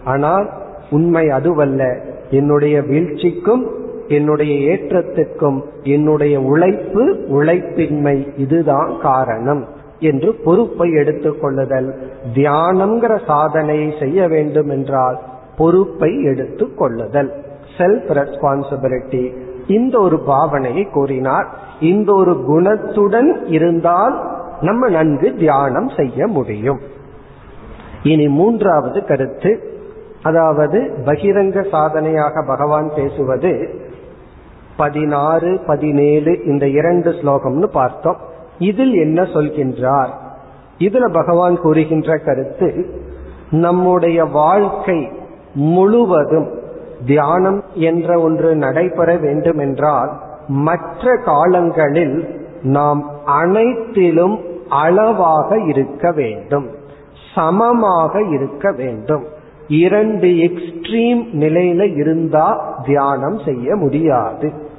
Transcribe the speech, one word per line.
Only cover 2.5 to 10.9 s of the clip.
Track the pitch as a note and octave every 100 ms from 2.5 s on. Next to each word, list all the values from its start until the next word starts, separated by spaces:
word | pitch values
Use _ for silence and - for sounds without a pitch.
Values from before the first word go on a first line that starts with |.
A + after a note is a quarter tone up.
| D3 D3 D3
வீழ்ச்சிக்கும் | B2+ D3 F3 - F3 D#3 G3+ B3 - - - - -
என்னுடைய | D3 D3 D3+ D3+ C#3+
ஏற்றத்துக்கும் | C#3 F#3 D3 F3+ - - - - D3 C3+ - -
என்னுடைய | C3+ D3 D3+ D3+ D3 C#3+
உழைப்பு, | C3 D3+ F3+ G3+ - G3+ C#4+ - -
உழைப்பின்மை | C#3 D#3 F3 - - D3+ D3 C#3+ C#3 C#3 C#3
இதுதான் | C3+ E3 D#3 C#3 E3 -
காரணம் | D#3 C3 B2+ A2+ A#2+ D3 A#2 - - -
என்று | D#3+ C#3 F#3 A3+
பொறுப்பை | D#3+ F#3 A3+ - E3+